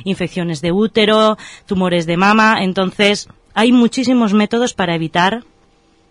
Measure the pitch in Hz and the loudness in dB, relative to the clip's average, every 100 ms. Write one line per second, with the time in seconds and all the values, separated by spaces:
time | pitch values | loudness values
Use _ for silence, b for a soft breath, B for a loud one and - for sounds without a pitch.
0 | 151 185 175 - 170 156 170 185 220 226 | -8 -6 -6 -6 -6 -6 -4 -2 0 0
1 | 214 214 214 214 B B - 190 185 175 | 2 4 2 0 B B -6 -2 0 0
2 | 165 170 196 220 220 220 190 180 185 - | -2 0 2 4 2 2 -2 -2 -4 0
3 | 202 208 - _ _ - 233 247 233 - | 0 0 -6 _ _ -2 2 4 2 0
4 | 240 254 220 208 208 233 247 - 180 165 | 0 0 2 0 0 -2 -4 -4 -4 -2
5 | 160 175 185 226 - _ _ _ _ _ | -4 0 0 -2 -12 _ _ _ _ _
6 | _ | _